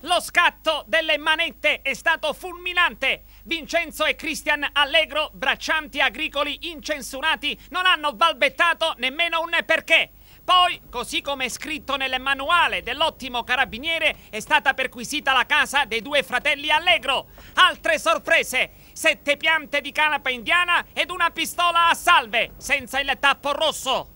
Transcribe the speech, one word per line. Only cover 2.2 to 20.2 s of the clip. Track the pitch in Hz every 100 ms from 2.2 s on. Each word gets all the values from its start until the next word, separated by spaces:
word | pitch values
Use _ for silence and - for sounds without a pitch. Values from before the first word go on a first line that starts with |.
| 311
fulminante. | - 370 349 359 359 339 226 269 196 - - 202
Vincenzo | 330 285 330 330 - 302
e | -
Christian | 247 294 - 294 285
Allegro, | 277 285 320 311 294 302
braccianti | 185 262 254 - 311 302 285
agricoli | 269 220 311 277 294 269 320
incensurati, | 311 - 294 240 269 311 302 294 214 -
non | 320 359
hanno | 339 302
balbettato | 220 330 269 277 - 339 330 320 269
nemmeno | 254 285 339 330
un | 339 339 -
perché. | 320 - 330 202 - - -
Poi, | - 359 359 330 -
così | 247 233 320
come | 277 277 254
è |
scritto | - 285 302 - 269
nel | 269 262
manuale | 262 277 277 349 294 190
dell'ottimo | 175 262 320 - 262 247
carabiniere, | 226 254 254 220 311 330 311 - -
è | 214
stata | 208 302 285 262
perquisita | - 247 233 294 -
la | 262 233
casa | 294 254 269 269
dei | 226
due | 247 294
fratelli | 269 247 285 294 294
Allegro. | 302 349 330 262 247 - - - -
Altre | 359 302 320 311
sorprese: | 311 311 - 320 247 254 190 - -
sette | - 320 294 - 285
piante | 320 320 294 285
di | 277
canapa | 285 302 285